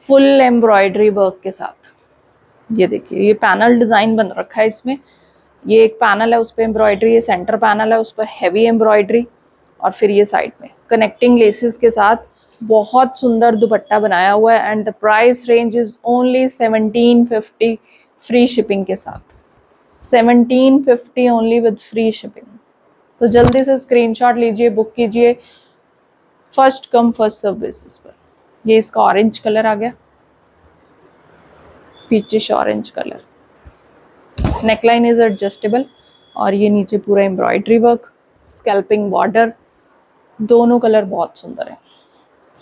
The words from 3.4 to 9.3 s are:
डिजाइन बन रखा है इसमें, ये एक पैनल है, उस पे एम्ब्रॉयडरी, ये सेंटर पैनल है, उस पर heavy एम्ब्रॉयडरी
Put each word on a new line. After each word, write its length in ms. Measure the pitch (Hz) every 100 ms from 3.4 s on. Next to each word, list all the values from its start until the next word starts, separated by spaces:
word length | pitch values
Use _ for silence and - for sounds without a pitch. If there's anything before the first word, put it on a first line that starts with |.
| 214 190 233 240
डिजाइन 380 | 226 214 226 220
बन 120 | 190
रखा 320 | 190 185 220
है 60 | 220
इसमें, 320 | 214 254 277 _ _ _ _ _ _
ये 200 | 190 220
एक 100 | 220
पैनल 400 | - 208 202 226
है, 60 | 233
उस 100 | 226
पे 120 | -
एम्ब्रॉयडरी, 480 | 226 214 214 196 226
ये 60 | 233
सेंटर 360 | 233 180 185 220
पैनल 360 | 226 214 214
है, 60 | 226
उस 120 | 226
पर 140 | - 214
heavy 340 | - 180 202 233
एम्ब्रॉयडरी 600 | 226 220 208 202 233 240